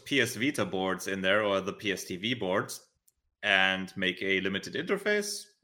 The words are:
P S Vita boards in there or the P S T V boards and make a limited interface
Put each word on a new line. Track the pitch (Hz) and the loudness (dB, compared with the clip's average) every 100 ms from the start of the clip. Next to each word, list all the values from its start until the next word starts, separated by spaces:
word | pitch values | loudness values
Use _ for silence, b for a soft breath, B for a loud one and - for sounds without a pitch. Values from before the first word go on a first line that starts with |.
| - | -2
P | 139 | 2
S | 117 107 | 2 0
Vita | 135 143 95 | -2 0 -2
boards | 95 95 90 98 | 0 0 -2 -2
in | 98 | 0
there | 95 107 | 2 4
or | 104 95 | 4 2
the | 95 | 0
P | 90 107 | -4 -2
S | 90 - | -4 -4
T | 90 | -4
V | 110 | -4
boards | 123 92 101 - - - _ _ _ _ _ | -2 0 0 -2 -8 -16 _ _ _ _ _
and | 104 95 95 95 95 98 | 2 4 4 2 -4 -2
make | 92 92 | 0 0
a | 98 95 | 0 2
limited | 95 98 - | 2 -2 -4
interface | - 175 196 208 208 208 - - _ | -6 -2 -2 0 0 -2 -8 -12 _